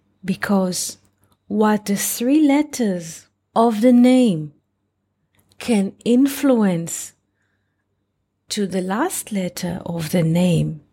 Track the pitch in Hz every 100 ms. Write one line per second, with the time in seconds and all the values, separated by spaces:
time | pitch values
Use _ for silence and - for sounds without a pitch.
0 | _ _ 185 190 - 196 185 175 - -
1 | _ _ _ _ - 208 214 208 208 202
2 | - - 240 302 294 277 294 - 214 180
3 | 165 - _ _ _ 220 233 208 247 240
4 | 247 254 240 160 151 _ _ _ _ _
5 | _ _ _ _ _ - - 214 196 -
6 | - 247 277 277 285 240 202 170 165 -
7 | - _ _ _ _ _ _ _ _ _
8 | _ _ _ _ - 214 190 185 185 208
9 | 359 - - 196 180 - 180 175 - 170
10 | 156 180 160 170 180 156 151 156 _